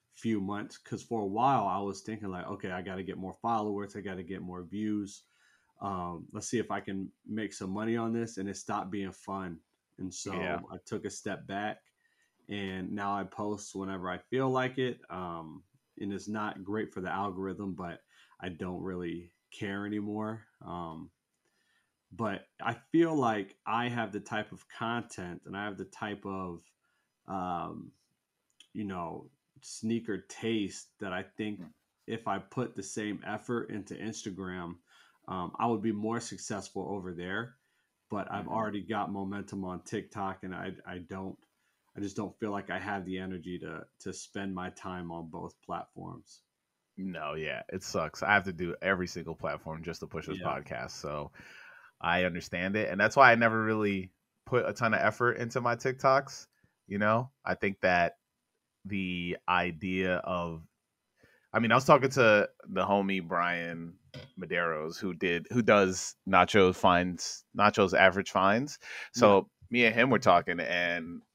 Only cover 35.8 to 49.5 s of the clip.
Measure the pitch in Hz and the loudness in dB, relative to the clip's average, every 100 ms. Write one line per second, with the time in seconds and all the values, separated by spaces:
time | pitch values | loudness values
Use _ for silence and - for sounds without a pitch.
35.8 | 110 104 110 117 - 95 - 104 - 98 | 0 -2 -2 -4 -6 -10 -6 -6 -6 -8
36.8 | 80 101 90 85 90 104 123 - _ _ | -6 -6 -8 -8 -4 -4 -6 -12 _ _
37.8 | _ _ - 104 - 101 - 113 107 101 | _ _ -8 -6 -6 -6 -4 -2 -2 -4
38.8 | 92 104 101 98 98 101 95 98 92 90 | -4 -4 -2 -4 -6 -6 -8 -8 -8 -8
39.8 | - 107 - 104 98 90 92 87 92 90 | -6 -8 -6 -6 -6 -6 -10 -8 -10 -12
40.8 | 92 90 87 95 95 - _ _ _ _ | -12 -12 -10 -10 -10 -12 _ _ _ _
41.8 | _ - 101 113 95 - 107 101 92 92 | _ -8 -6 -6 -8 -6 -6 -4 -6 -6
42.8 | 101 98 90 95 95 90 87 87 85 82 | -4 -6 -4 -6 -6 -8 -8 -8 -8 -12
43.8 | - _ 95 87 - 101 98 92 92 - | -14 _ -12 -10 -10 -8 -6 -6 -8 -10
44.8 | 95 90 87 85 82 85 87 - - 85 | -10 -8 -8 -8 -10 -10 -12 -14 -10 -8
45.8 | - 92 90 87 - - _ _ _ _ | -8 -12 -12 -14 -18 -20 _ _ _ _
46.8 | _ - 95 82 76 78 76 64 - 92 | _ -8 -6 -4 -4 -4 -4 -6 -6 -8
47.8 | - - 78 - - 104 92 85 85 - | -4 -2 -2 -2 4 4 4 -4 -4 -2
48.8 | 92 92 87 90 82 80 80 | 0 2 0 -6 -10 -6 -4